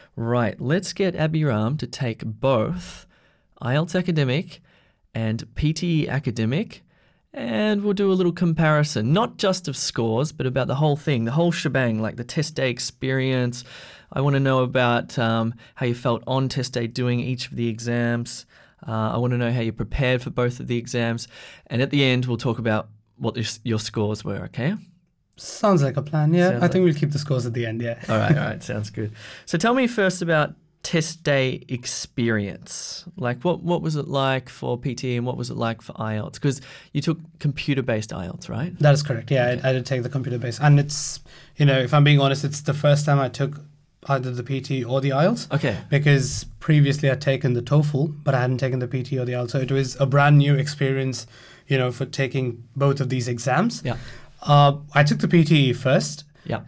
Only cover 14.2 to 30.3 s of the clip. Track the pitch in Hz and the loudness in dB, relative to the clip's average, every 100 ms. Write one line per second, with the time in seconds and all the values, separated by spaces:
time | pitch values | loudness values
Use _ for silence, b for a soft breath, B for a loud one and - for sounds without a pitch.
14.2 | 139 139 135 131 127 127 123 120 120 - | 2 2 2 2 2 2 2 2 -2 -2
15.2 | 113 113 113 120 B - 127 120 127 113 | 0 0 -2 -4 B -4 -4 -2 -2 -2
16.2 | - 131 131 - 123 123 117 120 123 123 | -2 -2 -2 -2 -4 -4 -4 -2 -2 0
17.2 | 123 127 - 127 117 113 117 120 120 120 | -2 -6 -8 -4 -4 -4 -4 -2 0 -2
18.2 | 120 - - b b b - 110 110 117 | -4 -10 -16 b b b -6 -2 -2 0
19.2 | 123 123 120 123 113 110 107 - 127 127 | 0 0 0 0 -2 -4 -4 0 2 0
20.2 | - - 123 120 127 120 117 123 117 113 | -2 -2 -2 -2 -4 -4 -2 -2 -2 -2
21.2 | - B B B B 117 135 143 135 127 | -8 B B B B -2 0 2 4 2
22.2 | 127 117 131 117 113 107 - - _ - | 0 -2 -2 0 0 0 -2 -14 _ -6
23.2 | 113 120 110 - 120 110 - - 104 107 | -4 -4 -6 -6 -4 -2 -2 -2 -2 -2
24.2 | 104 98 90 - 135 220 - _ _ _ | -6 -8 -8 -4 -4 -4 -10 _ _ _
25.2 | _ - - - 214 180 135 - - 156 | _ -18 -14 -6 0 2 2 -2 -2 0
26.2 | 151 175 180 - 175 185 180 147 143 - | 2 4 4 4 2 4 2 2 -2 -2
27.2 | - 131 120 120 117 110 117 117 - 110 | -2 -2 -2 -4 -4 -4 -6 -6 -2 2
28.2 | 107 - 104 107 - 110 107 - 104 - | 2 2 0 -6 -8 -6 -6 -8 -8 -10
29.2 | B B B 170 220 254 247 247 190 185 | B B B 0 2 2 2 2 0 0
30.2 | 170 | 0